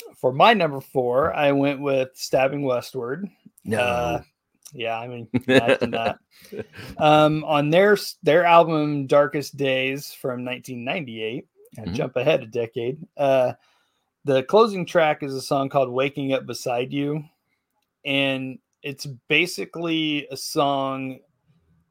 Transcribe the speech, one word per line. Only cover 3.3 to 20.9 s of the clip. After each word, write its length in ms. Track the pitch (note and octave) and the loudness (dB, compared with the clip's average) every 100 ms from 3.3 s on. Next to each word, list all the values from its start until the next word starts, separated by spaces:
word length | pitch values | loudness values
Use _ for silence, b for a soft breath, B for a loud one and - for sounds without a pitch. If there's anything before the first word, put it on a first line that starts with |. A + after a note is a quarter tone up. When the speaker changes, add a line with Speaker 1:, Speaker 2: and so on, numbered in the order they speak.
| _ _ _ | _ _ _
Speaker 2:
No. 140 | - A2+ | -6 -2
Speaker 1:
Uh, 440 | A#2+ A#2+ A#2+ A#2+ - _ _ _ - | 0 -2 -2 -4 -8 _ _ _ -20
yeah, 240 | A#2+ A2+ A2+ | -10 -6 -6
I 100 | B2 | -8
mean, 200 | A#2+ A2+ | -12 -6
Speaker 2:
<laughs> 140 | B2 B2 | -4 2
Speaker 1:
imagine 460 | C3 A#2+ C3+ A#2 | 4 4 2 0
that. 260 | A#2 A#2 - _ B B B B B B B | -4 -4 -6 _ B B B B B B B
Um, 440 | D#3 D3+ D3+ D#3 | 4 6 6 2
on 260 | D3+ D3 D3 | 0 0 4
their 240 | E3+ G3+ | 4 6
s-, 220 | G3+ - - | 4 0 -4
their 220 | D#3 D#3 | 2 4
album 640 | F3 E3+ E3 D#3 D3+ D3 C3+ | 8 8 6 2 0 -2 2
Darkest 500 | C#3+ C#3+ D3+ C3 C#3 | 4 4 0 -6 -4
Days 560 | C3+ C3 C3 C#3 - | -2 0 -2 -4 -10
from 320 | - C#3 B2 | -10 -8 -6
nineteen 400 | B2 B2+ A#2+ B2 | -8 -10 -12 -10
ninety-eight, 640 | A#2+ F3+ C3 A2+ A2 C3 - _ - - | -6 -6 -8 -8 -8 -8 -12 _ -20 -14
I 20 | |
Speaker 2:
Mm-hmm. 140 | F2+ | -8
Speaker 1:
jump 220 | A2 C#3+ B2+ | -6 -4 -2
ahead 260 | C3+ D#3+ | 0 0
a 40 | A2+ | -2
decade. 520 | A#2+ A#2 B2+ A#2+ D3 E3+ - | -6 -6 -6 -6 -8 -10 -2
Uh, 380 | C#3 C3+ B2+ B2 _ _ _ _ _ _ C#3+ | 2 2 0 -4 _ _ _ _ _ _ 0
the 160 | C3 | 0
closing 420 | C3 G#3 A3+ F#3+ | 4 4 4 2
track 380 | E3+ F3 D#3 D3+ | -2 2 2 0
is 120 | C#3+ | -4
a 60 | C3+ | -8
song 300 | - C#3+ C3+ | -2 -2 0
called 180 | C#3+ B2+ | 0 0
Waking 460 | B2 C#3 C#3+ C3+ | 0 -2 -2 -2
Up 100 | C3+ | -2
Beside 480 | G#2+ A#2 C3+ A#2+ C3+ | -4 -10 -6 -4 -4
You, 320 | C#3+ C#3+ D#3 D3 _ _ _ _ _ _ _ | -4 -4 -4 -8 _ _ _ _ _ _ _
and 540 | C#3+ C#3 C#3 C3+ C3 B2+ _ _ | -4 -2 0 -2 -6 -12 _ _
it's 240 | D3 C3+ C#3+ | -12 -12 -12
basically 1200 | B2+ - D#3 E3+ - F#3 D#3+ E3+ D#3+ D#3 D3 C3 | -12 0 2 2 -4 -10 -6 -4 -2 -2 -4 -6
a 60 | C3+ | -12
song 840 | - D#3 C#3 C#3 C3+ | -6 0 0 0 -4